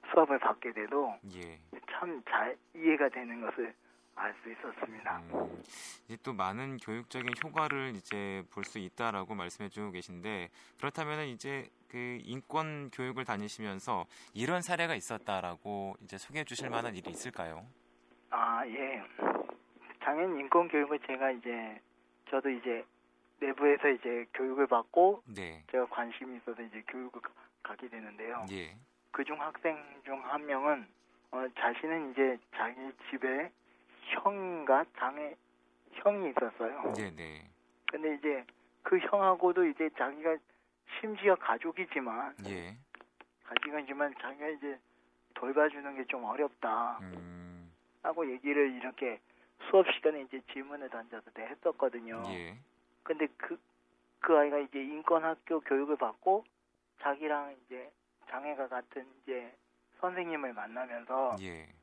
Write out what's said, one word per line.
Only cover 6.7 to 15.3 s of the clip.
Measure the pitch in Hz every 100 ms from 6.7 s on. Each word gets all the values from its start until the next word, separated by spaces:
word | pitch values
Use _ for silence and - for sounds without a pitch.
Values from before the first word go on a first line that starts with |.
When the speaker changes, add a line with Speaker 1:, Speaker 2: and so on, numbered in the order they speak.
| 131
Speaker 2:
교육적인 | - 110 117 127 123 117
효과를 | 160 156 151 139 135 190
이제 | - 104 101 98 90
볼 | -
수 | 98 110
있다라고 | 92 - 117 101 95
말씀해 | 107 87 - 101
주고 | 104 104
계신데 | 90 90 87 95 104 87 - - -
그렇다면은 | 143 151 151 151 147
이제 | 117 139 139 - _ _
그 | 123 123 123
인권 | - 127 - 151 160 151 139
교육을 | - 127 127
다니시면서 | 131 104 104 - 107 95 110 104 85 - -
이런 | 101 127 180
사례가 | 175 175 170 135
있었다라고 | - 110 -